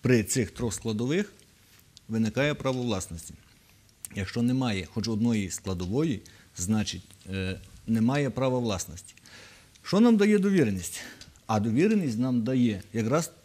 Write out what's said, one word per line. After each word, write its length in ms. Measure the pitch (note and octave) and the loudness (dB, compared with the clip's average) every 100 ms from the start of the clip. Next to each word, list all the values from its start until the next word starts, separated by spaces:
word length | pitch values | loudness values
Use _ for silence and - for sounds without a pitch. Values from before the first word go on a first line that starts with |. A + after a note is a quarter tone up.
При 220 | A#2+ B2 | 4 2
цих 280 | G2 C3 G#2 | 2 -2 -2
трьох 220 | - A#2+ | -4 -6
складових 600 | - A2+ G#2+ B2 E3+ G#3 - _ _ _ - _ - - | -4 -4 -4 -2 -2 -4 -12 _ _ _ -20 _ -20 -6
виникає 460 | A2 A2 B2 C#3+ | 0 0 0 -2
право 280 | D3 C3+ B2+ | 0 -2 -2
власності. 520 | B2 F#2+ - E2 - - _ _ _ _ _ _ - | -2 -4 -6 -12 -14 -20 _ _ _ _ _ _ -10
Якщо 260 | G2 G2 A#2+ | -8 -4 0
немає 460 | A#2+ C3 B2 G2 F2 | 0 2 0 -2 -4
хоч 140 | - G#2 | -6 -4
одної 420 | G#2+ A#2 A2 F#2+ | 0 2 2 -2
складової, 720 | - G2 F2+ F2+ A#2 E3 G#2+ - - - - | -6 -6 -4 -2 -2 -2 -4 -8 -20 -20 -8
значить, 460 | F2+ A2 G2+ F#2 - - - | -2 0 0 -6 -14 -20 -8
е, 280 | F#2+ F#2 F#2 - - - | -6 -4 -6 -12 -14 -2
немає 420 | A2+ A2+ C#3 C#3 | 2 2 2 0
права 300 | B2 C3 B2+ | 0 0 0
власності. 540 | A#2 F#2+ - F2+ - - - - - - - - | 0 -2 -6 -12 -18 -20 -20 -20 -20 -20 -20 -20
Що 160 | - F#3+ | 0 4
нам 180 | A#3+ A3 | 6 6
дає 200 | G#3 G#3 | 6 4
довіреність? 600 | G3+ F#3+ A#2 F#2+ E2+ - - - - - - | 4 4 2 0 -6 -12 -14 -18 -20 -20 -2
А 120 | G#2+ | 0
довіреність 600 | A2+ A2+ G3+ G#3+ D3+ A2 | 2 2 4 2 0 -2
нам 220 | B2+ B2 | 0 0
дає 400 | A2+ C3 A#2+ G2 - | 0 2 2 0 -4
якраз 380 | A2+ A2 D3+ E3 - | -4 0 0 -2 -12